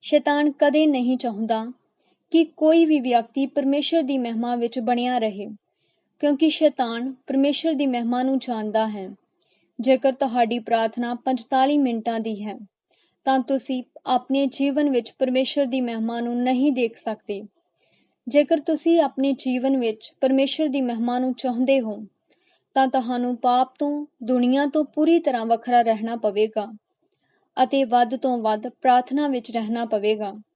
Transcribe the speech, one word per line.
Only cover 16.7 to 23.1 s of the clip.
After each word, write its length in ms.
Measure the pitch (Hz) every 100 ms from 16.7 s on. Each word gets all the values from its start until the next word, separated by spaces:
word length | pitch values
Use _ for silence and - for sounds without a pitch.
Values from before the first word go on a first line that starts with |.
ਦੇਖ 240 | 254 233 226
ਸਕਦੇ। 460 | - 214 _ 202 214 _ _ _ _ _ _ _ -
ਜੇਕਰ 320 | 277 294 320
ਤੁਸੀਂ 400 | 285 311 330 339
ਆਪਣੇ 320 | 320 - 277
ਜੀਵਨ 440 | 269 262 254 254 269
ਵਿੱਚ 360 | 233 214 - _
ਪਰਮੇਸ਼ਰ 480 | 262 269 269 - 311
ਦੀ 120 | 269
ਮਹਿਮਾ 380 | 254 233 240 247
ਨੂੰ 160 | 254
ਚਾਹੁੰਦੇ 460 | 254 262 233 254 269
ਹੋ, 260 | 220 208 214 _ _ _ _ _ _
ਤਾਂ 140 | - 269
ਤੁਹਾਨੂੰ 480 | 262 240